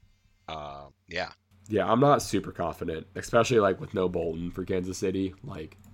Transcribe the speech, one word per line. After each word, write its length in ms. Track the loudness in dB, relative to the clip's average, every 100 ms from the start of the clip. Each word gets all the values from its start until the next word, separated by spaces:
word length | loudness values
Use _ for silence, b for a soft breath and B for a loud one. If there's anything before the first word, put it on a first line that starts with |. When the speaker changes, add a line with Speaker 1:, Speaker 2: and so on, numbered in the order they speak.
| _ _ _ _ -12
Speaker 1:
Uh, 380 | -10 -10 -14 -18 _ -10
yeah. 220 | -6 -6 -10 _ _ -2
Speaker 2:
Yeah, 200 | 0 4
I'm 80 | 6
not 240 | 6 6
super 280 | 2 -2 -2
confident, 540 | -4 -4 -4 -6 -6 -8 -12
especially, 440 | 2 2 4 6
like, 200 | 4 2
with 140 | -2
no 160 | 0 0
Bolton 400 | 0 -2 -4 -6
for 160 | -6 -4
Kansas 320 | -2 -4 -2
City. 380 | -2 0 -2 -6
Like, 340 | -12 -12 -12 -16 -20